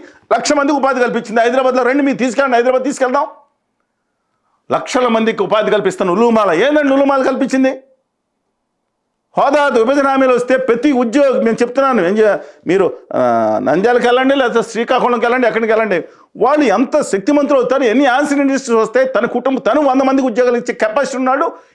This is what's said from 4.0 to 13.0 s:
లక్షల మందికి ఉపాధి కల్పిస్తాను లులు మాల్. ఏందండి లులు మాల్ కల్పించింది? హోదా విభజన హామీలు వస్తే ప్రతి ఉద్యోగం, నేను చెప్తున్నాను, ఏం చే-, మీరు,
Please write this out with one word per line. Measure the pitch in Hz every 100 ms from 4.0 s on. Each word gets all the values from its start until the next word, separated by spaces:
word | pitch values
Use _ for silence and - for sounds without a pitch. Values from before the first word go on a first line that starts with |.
| _ _ _ _ _ _ -
లక్షల | 143 - 262 247
మందికి | 226 220 208
ఉపాధి | 180 214 208
కల్పిస్తాను | 202 185 180 190
లులు | 180 240
మాల్. | 226 202
ఏందండి | 160 262 302 277
లులు | 269
మాల్ | 277 269
కల్పించింది? | 269 254 269 262 262 277 - _ _ _ _ _ _ _ _ _ _ _ _ _ _ -
హోదా | 254 294 285
విభజన | 233 226 285 269
హామీలు | 269 262
వస్తే | 247 247 262
ప్రతి | 262 233 302
ఉద్యోగం, | 247 240 254 277 247
నేను | 226 226
చెప్తున్నాను, | 240 269 269 240
ఏం | 170 214
చే-, | 214 156 - - 135
మీరు, | 190 170 -